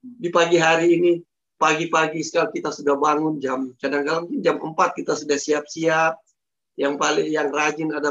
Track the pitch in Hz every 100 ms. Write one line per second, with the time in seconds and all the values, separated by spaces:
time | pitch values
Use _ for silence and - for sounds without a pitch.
0 | - - 170 170 170 170 160 165 170 170
1 | 175 170 - _ _ _ 156 151 165 160
2 | 156 160 - 170 156 170 160 143 139 139
3 | 151 147 156 151 131 131 131 - 139 143
4 | 143 165 170 277 175 143 151 160 175 -
5 | - 147 147 139 - 147 - 165 160 160
6 | 160 160 _ _ _ _ _ - 143 143
7 | 151 147 156 156 143 143 151 147 160 147
8 | 143